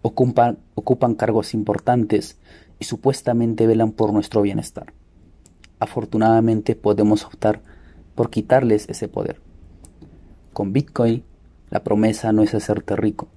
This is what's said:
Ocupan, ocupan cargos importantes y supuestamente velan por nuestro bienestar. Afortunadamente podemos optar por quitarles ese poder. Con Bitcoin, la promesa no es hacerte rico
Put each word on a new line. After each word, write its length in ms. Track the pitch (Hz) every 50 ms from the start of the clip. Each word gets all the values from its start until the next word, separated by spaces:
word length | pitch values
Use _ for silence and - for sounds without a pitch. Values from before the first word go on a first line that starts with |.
Ocupan, 560 | - 117 - - 127 127 120 123 120 120 113 - _ _ _
ocupan 400 | - - - 127 - 135 120 110
cargos 400 | - 110 107 107 113 104 - -
importantes 840 | 110 107 107 101 - _ - 123 123 110 104 110 101 - - - _ _ _ - - - _ - _
y 60 | -
supuestamente 800 | - 120 - - 135 135 - - 127 117 117 117 113 110 110 113
velan 240 | 113 110 113 113 107
por 200 | 110 - 110 104
nuestro 300 | 104 104 104 - - 110
bienestar. 520 | 101 101 98 107 110 - _ - - - - _ _ _ _ - - - - _ _ _ _ _ - _ _ _
Afortunadamente 960 | - - - 120 110 - - 107 110 113 113 113 113 117 113 107 107 - 110
podemos 500 | - - 104 104 104 104 107 110 104 -
optar 360 | - - - - 107 107 - - - - - - - - - - - -
por 160 | - 120 -
quitarles 580 | - 113 107 - 127 131 127 117 107 107 - -
ese 180 | - - -
poder. 320 | - - 101 101 - - - _ - - - - - - - - - _ - - - - - - - - _ - - -
Con 200 | - 104 98 98
Bitcoin, 500 | 135 143 - - - 117 117 113 127 - - - _ - - _ _ _ -
la 140 | - - -
promesa 480 | - 104 104 110 113 107 - - 110
no 100 | 110 107
es 140 | 107 104 -
hacerte 400 | 104 - - 104 101 - - 98
rico 320 | 101 104 107 107 - - _ _